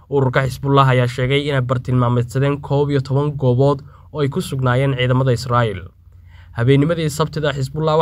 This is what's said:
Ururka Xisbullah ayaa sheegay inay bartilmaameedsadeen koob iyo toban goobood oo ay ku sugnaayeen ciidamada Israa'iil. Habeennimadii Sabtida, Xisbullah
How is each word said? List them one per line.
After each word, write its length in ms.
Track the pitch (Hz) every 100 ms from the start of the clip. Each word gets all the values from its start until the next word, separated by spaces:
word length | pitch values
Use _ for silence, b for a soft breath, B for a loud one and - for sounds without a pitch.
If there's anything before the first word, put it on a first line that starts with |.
| b
Ururka 320 | 139 131 139 131
Xisbullah 400 | 120 139 139 135
ayaa 180 | 127 123
sheegay 400 | 127 127 139 147
inay 120 | 139
bartilmaameedsadeen 960 | 123 123 127 127 120 120 120 131 139 143
koob 300 | 143 139 143
iyo 100 | 143
toban 300 | 135 135 147 147
goobood 440 | 127 123 139 139 B B B
oo 80 | 151
ay 60 | 139
ku 120 | 180
sugnaayeen 520 | - 135 127 123 139 131
ciidamada 340 | 127 127 131
Israa'iil. 500 | 120 127 120 117 92 87 - - b b b b -
Habeennimadii 480 | 120 139 147 165 156
Sabtida, 420 | - 156 156 147
Xisbullah 400 | 139 131 151 156 156